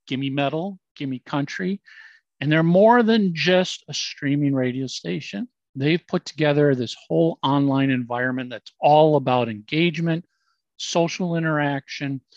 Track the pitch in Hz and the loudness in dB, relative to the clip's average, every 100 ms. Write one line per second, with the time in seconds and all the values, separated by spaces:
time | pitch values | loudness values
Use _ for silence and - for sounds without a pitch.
0 | - 131 139 139 139 156 190 190 _ - | -8 -6 -4 -2 -2 -2 -6 -10 _ -12
1 | 139 127 - 143 143 - 185 202 _ - | -8 -8 -6 -6 -6 -6 -6 -6 _ -20
2 | - _ _ - 139 156 165 180 220 240 | -20 _ _ -6 0 2 4 6 6 6
3 | 220 226 196 160 156 185 185 - - 143 | 4 2 2 0 2 2 2 -6 -12 -10
4 | - - 143 143 143 135 127 127 127 - | -10 -6 -2 0 0 0 -2 -4 -6 -8
5 | 170 175 - 202 247 _ _ 131 143 170 | -8 -8 -8 -10 -10 _ _ -4 0 0
6 | - 180 - 143 151 147 147 127 113 - | -2 -6 -6 -2 0 4 2 2 -2 -8
7 | - 165 165 - 135 143 139 135 135 127 | -4 0 0 0 0 0 2 0 0 -2
8 | 120 120 127 127 123 113 - - 147 151 | -4 -4 -2 -4 -8 -12 -16 0 4 6
9 | 156 147 131 127 117 107 104 156 175 156 | 6 4 2 0 0 -4 -4 0 0 0
10 | 165 165 - _ _ _ _ - - 175 | -2 -4 -6 _ _ _ _ -14 -4 -2
11 | 165 - 180 170 160 151 143 139 - - | -2 -2 -4 -2 -2 0 0 -2 -6 -10
12 | 139 135 _ | -8 -8 _